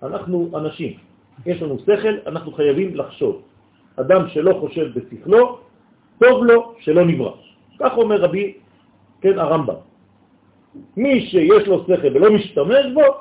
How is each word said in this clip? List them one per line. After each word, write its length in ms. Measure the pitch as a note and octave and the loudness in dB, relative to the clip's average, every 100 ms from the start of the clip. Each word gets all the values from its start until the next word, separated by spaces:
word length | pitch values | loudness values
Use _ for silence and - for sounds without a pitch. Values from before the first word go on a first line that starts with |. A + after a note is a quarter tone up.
אנחנו 460 | C3+ G3 F3 F3+ E3+ D#3 | -12 -10 -6 -6 -6 -8
אנשים, 360 | D#3 - C#3+ - _ _ _ - E3+ | -10 -10 -12 -14 _ _ _ -14 -10
יש 160 | F3 | -8
לנו 180 | D#3+ C3 | -8 -6
שכל, 360 | - G3+ A3 G3+ - | -2 0 -2 -6 -8
אנחנו 240 | E3 D#3+ | -12 -10
חייבים 440 | - D3 C#3 F#3+ D3+ | -2 0 0 -2 -6
לחשוב. 460 | C3+ - B2+ - - _ _ _ _ - | -10 -6 -4 -6 -10 _ _ _ _ -6
אדם 320 | C3 F#3 E3+ | 0 2 0
שלא 260 | D3+ F3 - | 0 0 0
חושב 280 | D3+ E3 D3+ A#2+ | -2 -6 -6 -8
בשכלו, 600 | - A2+ D#3 A3 B3 - _ _ _ _ _ - | -12 -12 0 2 2 -2 _ _ _ _ _ 2
טוב 240 | A#3+ G#3+ | 4 4
לו 300 | A#3 A#3 - - | 4 4 2 -6
שלא 260 | - D#3+ E3+ | 0 2 2
נברא. 260 | C3 G#2 - _ _ _ - | 0 -4 -10 _ _ _ -4
כך 180 | C4+ A#3 | -2 0
אומר 240 | A3 G3+ | 0 2
רבי, 320 | F3 F#3+ C3+ - _ _ _ _ _ _ | 0 -2 -6 -10 _ _ _ _ _ _
כן, 180 | F#3+ F#3+ | -2 0
הרמב״ם. 340 | D3+ D#3+ B2+ - - _ _ _ _ _ _ _ _ - - - | 0 -2 -4 -8 -12 _ _ _ _ _ _ _ _ -20 -14 -6
מי 240 | C#4 B3+ | 0 0
שיש 460 | - F#3 D#3+ G#3+ G3+ | 0 0 4 4 4
לו 160 | F3+ | 0
שכל 240 | - F#3 C#3+ | 0 -2 0
ולא 180 | B2+ G#3 | 2 4
משתמש 540 | G#3+ - D3 D3 C4+ C4 | 2 0 -4 0 0 0
בו, 80 | C4+ C#4 C4+ | 2 2 0